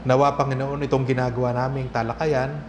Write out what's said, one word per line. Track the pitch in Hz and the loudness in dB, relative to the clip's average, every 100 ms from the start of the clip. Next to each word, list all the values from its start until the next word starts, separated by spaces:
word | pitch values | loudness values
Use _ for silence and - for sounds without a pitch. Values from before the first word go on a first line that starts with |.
Nawa, | 131 127 143 139 | 4 4 4 2
Panginoon, | 135 131 139 143 | -2 -2 -4 -4
itong | 139 131 127 | 0 0 2
ginagawa | 127 127 120 123 123 | 0 0 0 -2 0
naming | 131 135 131 | -2 -2 -4
talakayan | 120 113 117 160 139 131 147 | -2 -2 -2 0 0 0 -4